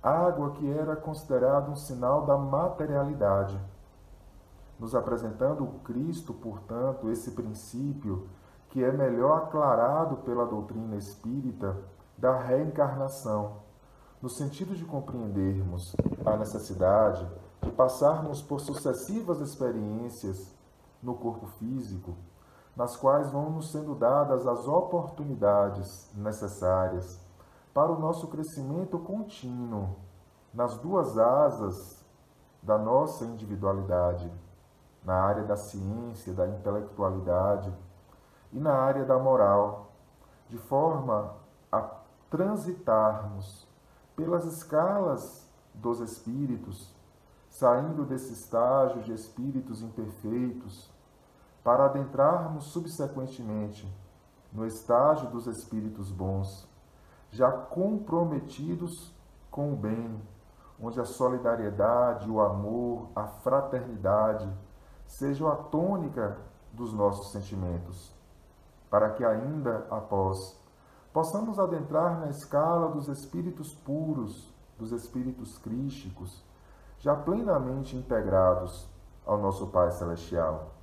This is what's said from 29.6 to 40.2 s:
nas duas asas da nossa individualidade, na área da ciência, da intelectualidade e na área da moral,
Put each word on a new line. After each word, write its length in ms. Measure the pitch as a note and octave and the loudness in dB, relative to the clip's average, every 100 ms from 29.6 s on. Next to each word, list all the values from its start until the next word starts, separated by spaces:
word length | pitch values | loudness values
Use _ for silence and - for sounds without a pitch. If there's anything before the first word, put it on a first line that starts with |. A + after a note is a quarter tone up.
| A#2+ G#2+ F#2+ F#2+ - - _ _ _ | -6 -4 -4 -6 -14 -20 _ _ _
nas 240 | A2 A#2+ A2 | -2 -2 -2
duas 380 | E3 F#3+ C3+ A2 | -2 0 2 6
asas 840 | A2+ C3+ D3 A#2+ G2+ F2+ - - - _ _ _ _ _ | 6 8 4 4 -4 -6 -12 -20 -20 _ _ _ _ _
da 160 | G#2+ G#2+ | 2 2
nossa 460 | A2 B2+ D3 - A#2 | 6 4 2 -4 -8
individualidade, 1040 | A2+ G#2+ G2+ G2 G2 F#2+ F2+ F2 F2 F2 F2 - - _ _ _ _ | -8 -8 -2 0 0 0 2 2 0 -6 -12 -18 -20 _ _ _ _
na 100 | F#2 | 0
área 300 | F#2 F#2+ G#2 | 2 4 2
da 120 | G#2+ G2+ | 0 -2
ciência, 800 | - G2+ F#2+ A2+ A#2+ G#2+ - | -4 -8 -6 -6 -8 -10 -8
da 140 | F#2 F#2 | -2 -2
intelectualidade 1200 | G2 G2+ G#2 G#2 - G2 F#2+ F2+ F2 F#2+ G2+ F#2+ F#2 - - - - _ _ - | -2 -4 -4 -6 -2 -2 -2 0 2 4 0 -2 -10 -16 -20 -20 -20 _ _ -12
e 80 | - | -2
na 140 | D3+ | 2
área 320 | C3+ C3+ C#3 C3 | 4 4 2 4
da 140 | B2+ | 4
moral, 720 | C3 B2+ G2+ G2+ G#2 - - - _ _ | 6 6 8 6 4 -2 -14 -20 _ _